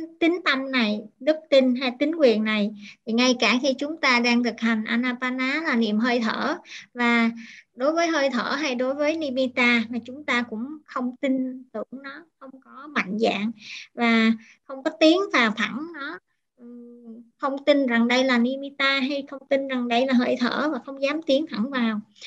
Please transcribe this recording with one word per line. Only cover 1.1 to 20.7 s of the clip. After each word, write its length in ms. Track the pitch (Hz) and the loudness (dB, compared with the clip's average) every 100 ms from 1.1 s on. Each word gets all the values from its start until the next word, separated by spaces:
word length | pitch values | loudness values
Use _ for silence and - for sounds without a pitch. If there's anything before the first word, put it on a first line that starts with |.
| - | -4
đức 160 | 269 311 - | -2 -2 4
tin 260 | 269 262 247 | 4 4 2
hay 160 | 262 247 | -2 -2
tín 160 | 294 330 | -2 4
quyền 280 | 269 220 | 4 4
này, 280 | 214 214 208 208 - - - | 2 0 -2 -6 -18 -12 -2
thì 80 | |
ngay 220 | 226 254 247 | 2 2 4
cả 140 | 220 240 | 2 2
khi 120 | 277 262 | 0 -2
chúng 220 | 285 320 | -4 -2
ta 180 | 277 240 | 2 2
đang 240 | 240 240 | 2 2
thực 160 | 240 233 | 0 -2
hành 260 | 226 220 220 | -2 -2 -2
Anapana 760 | 233 254 247 254 254 262 294 320 | -2 -2 -4 -4 -4 -2 -2 -2
là 100 | 233 | 0
niệm 220 | 220 214 | 0 2
hơi 220 | 247 240 | 2 0
thở, 380 | 220 - 226 349 - - - | 0 -2 -4 -6 -10 -20 -12
và 360 | 247 240 233 226 233 - - - - | -2 2 4 2 -2 -12 -20 -18 -4
đối 180 | 269 | 0
với 140 | 320 339 | 2 2
hơi 220 | 320 277 | 2 0
thở 260 | 240 - - | 0 -2 -2
hay 160 | 302 240 | -2 -2
đối 200 | 254 277 | -2 -2
với 220 | 294 320 | -2 -2
Nimitta 640 | 294 254 262 254 240 240 226 | -2 -2 -2 2 2 2 0
mà 100 | 240 233 | -6 -10
chúng 200 | 269 294 | -10 -4
ta 180 | 240 240 | -2 -4
cũng 280 | 214 254 302 - | -6 -8 -12 -10
không 300 | 269 247 247 | -6 -6 -2
tin 420 | 277 262 254 254 254 | -2 -2 -4 -8 -12
tưởng 140 | 220 - | -12 -12
nó, 340 | 262 277 285 330 _ | -14 -16 -18 -20 _
không 220 | 269 262 | -20 -20
có 260 | 240 247 294 | _ -20 -8
mạnh 300 | 277 185 208 | -6 -4 -2
dạn 320 | 220 196 214 - - - - | 0 0 -4 -6 -14 -16 -12
và 380 | - 233 226 220 226 - _ | -2 2 4 4 2 -4 _
không 200 | - 269 | -16 -6
có 80 | 311 - | -4 4
tiến 200 | 320 359 403 | 6 6 2
vào 180 | 294 226 208 | 2 2 0
thẳng 300 | 202 226 330 | -4 -4 -8
nó, 260 | 311 277 359 _ _ _ _ | -10 -12 -12 _ _ _ _
ừm, 680 | 240 240 240 240 233 226 - _ | -20 -20 -20 -20 -18 -18 -20 _
không 280 | 285 277 294 | -6 0 4
tin 200 | 285 262 | 4 4
rằng 220 | 233 233 | 4 4
đây 160 | 254 | 4
là 140 | 262 247 | 4 4
Nimitta 600 | 240 269 277 - 269 269 | 2 0 -6 0 2 2
hay 240 | 262 285 277 | 0 -2 -6
không 140 | 269 - | -10 -2
tin 180 | 277 277 | -2 0
rằng 200 | 254 240 | -2 0
đây 200 | 240 269 | 2 4
là 60 | |
hơi 220 | 247 247 254 | 4 2 0
thở 300 | 240 - 294 | 0 0 -2